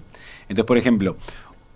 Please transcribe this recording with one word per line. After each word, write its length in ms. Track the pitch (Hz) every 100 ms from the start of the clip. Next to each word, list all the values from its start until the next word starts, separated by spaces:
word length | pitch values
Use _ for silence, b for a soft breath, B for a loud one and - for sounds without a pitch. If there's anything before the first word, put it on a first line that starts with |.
| - B B B
Entonces, 220 | B 101 110
por 120 | 120
ejemplo, 400 | 123 113 95 - B B B B -